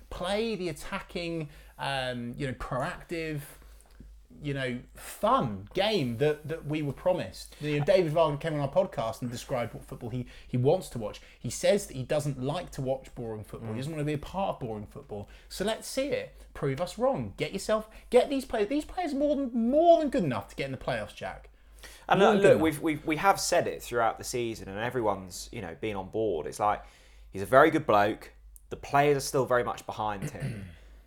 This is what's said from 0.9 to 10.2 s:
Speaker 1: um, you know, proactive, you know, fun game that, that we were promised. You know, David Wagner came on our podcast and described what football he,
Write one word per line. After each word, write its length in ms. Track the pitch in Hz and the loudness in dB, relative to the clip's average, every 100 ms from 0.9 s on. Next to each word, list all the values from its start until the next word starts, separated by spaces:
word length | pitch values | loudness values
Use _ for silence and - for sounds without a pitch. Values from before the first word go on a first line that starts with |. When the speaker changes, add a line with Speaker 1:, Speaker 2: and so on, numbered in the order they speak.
| 196 - 185 170 165 151 - - - | -8 -8 -6 -4 -4 -6 -12 -20 -8
Speaker 1:
um, 540 | 139 139 127 123 120 131 | -4 -4 -4 -6 -8 -6
you 80 | 139 | -6
know, 60 | |
proactive, 880 | - - 143 165 160 - 170 160 151 - - - - - - - - - - | -6 -6 -4 -4 -6 -8 -6 -4 -6 -10 -18 -20 -20 -20 -20 -20 -20 -20 -10
you 100 | 147 | -6
know, 260 | 139 131 123 - - | -4 -4 -4 -10 -18
fun 720 | - - 208 262 143 98 101 | -16 -2 2 4 2 -4 -6
game 440 | 180 202 208 127 113 | 0 2 2 0 2
that, 300 | 147 151 147 | 2 0 -4
that 180 | 165 143 | -8 -4
we 140 | 156 | -2
were 100 | 147 | -2
promised. 640 | 131 180 180 95 - - - | -2 0 0 -2 -10 -16 -8
You 180 | 151 147 | -2 0
know, 60 | 143 | 6
David 280 | 190 165 | 6 6
Wagner 240 | 156 160 143 | 4 4 2
came 160 | 165 | -2
on 60 | 151 | -2
our 100 | 139 | 0
podcast 500 | 180 196 - 113 - | 2 0 -2 -4 -4
and 100 | 123 | -6
described 420 | 117 - 127 117 | -8 -6 -4 -4
what 100 | 135 - | -8 -14
football 240 | - 120 | -12 -8
he, 180 | 123 | -6